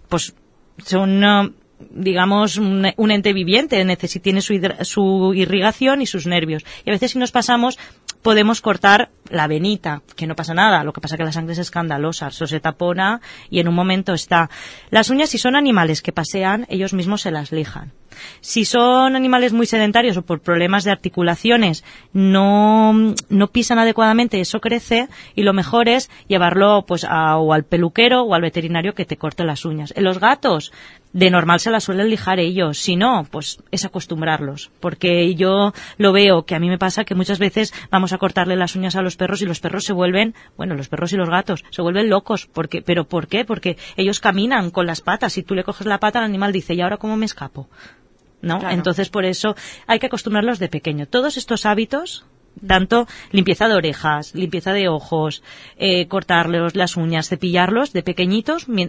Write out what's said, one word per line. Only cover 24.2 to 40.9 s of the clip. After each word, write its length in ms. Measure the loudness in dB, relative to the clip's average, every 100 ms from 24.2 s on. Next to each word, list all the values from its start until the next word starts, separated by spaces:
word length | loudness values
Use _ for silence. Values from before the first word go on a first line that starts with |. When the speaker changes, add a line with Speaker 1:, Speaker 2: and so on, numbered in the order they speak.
| 2 0
Speaker 1:
eso 200 | -2 -4
crece 480 | -2 -4 0 -2 -2 -10 -10
y 80 | 0
lo 100 | 2
mejor 360 | 2 2 2 4
es 220 | 2 -2 -12 -2
llevarlo, 580 | 2 2 4 4 4 2
pues, 180 | -4
a, 320 | -2 0 2 2
o 160 | 2
al 120 | 2
peluquero 580 | 2 0 0 2 4 4
o 120 | 2
al 80 | 0
veterinario 520 | 0 -4 -4 -2 -4
que 100 | -4
te 120 | -8 -6
corte 260 | -6 -4
las 200 | -4 -4
uñas. 280 | -6 -6 -8 -2
En 80 |
los 140 | -2 2
gatos, 540 | 2 2 0 -2 -4 -16 -20 -20 _
de 180 | 2 4
normal 300 | 4 4 2
se 100 | 2
las 140 | -2
suelen 240 | -2 -2 0
lijar 280 | -2 -2 0
ellos, 380 | 0 0 -2 -2
si 180 | -2 0
no, 300 | 2 0 -4
pues, 280 | -8 -10 -12 _
es 140 | -6
acostumbrarlos, 840 | -6 -8 -8 -4 -2 -2 -4 -10 -16 _
porque 540 | -8 -2 0 2 2
yo 380 | 2 2 2 2 -2 -10 0
lo 140 | 4
veo, 320 | 6 6 4 2
que 80 |
a 40 | -2
mí 100 | 0
me 100 | 0
pasa 260 | -2 -2
que 100 | -2
muchas 240 | -2 -2 0
veces 340 | -2 0 -4 -6 -2
vamos 220 | 0 0
a 60 | -2
cortarle 380 | -2 0 0 0
las 200 | -2 -2
uñas 200 | -4 -2
a 60 |
los 140 | -4 -2
perros 260 | -4 -2
y 40 | -4
los 140 | -4
perros 240 | -6 -6
se 80 | -4
vuelven, 420 | 0 0 2 0 -4 -16 -10
bueno, 180 | -8
los 140 | -8
perros 240 | -8